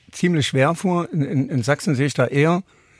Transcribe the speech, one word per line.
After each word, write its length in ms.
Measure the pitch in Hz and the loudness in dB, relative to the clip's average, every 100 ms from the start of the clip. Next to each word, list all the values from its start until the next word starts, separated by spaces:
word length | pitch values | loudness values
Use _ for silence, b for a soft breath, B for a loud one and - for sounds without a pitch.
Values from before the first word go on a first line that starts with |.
| _ | _
ziemlich 360 | - 180 165 131 | -2 0 0 0
schwer 260 | 135 139 | 2 2
vor. 340 | 170 190 175 170 | 2 0 0 -2
In, 80 | 196 | -2
in, 280 | 139 135 139 | -2 -2 -2
in 120 | 135 | -2
Sachsen 320 | 113 147 - | 0 -2 0
sehe 140 | 131 143 | 0 0
ich 80 | - | 0
da 100 | 123 | 0
eher, 380 | 143 156 175 b b b b | 2 2 2 b b b b